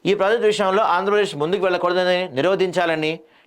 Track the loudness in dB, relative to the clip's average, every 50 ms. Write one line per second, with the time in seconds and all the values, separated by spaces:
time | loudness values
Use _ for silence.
0 | -2 -2 0 2 2 0 2 2 2 2 2 2 0 0 2 2 2 2 0 0
1 | 0 0 0 0 0 0 -2 -4 -4 -2 -2 0 0 0 0 0 0 0 0 0
2 | 0 0 0 0 -2 -4 -4 -2 0 0 2 0 0 -2 0 -2 0 0 0 -2
3 | -2 -4 -4 -6 -10 _ _ _ _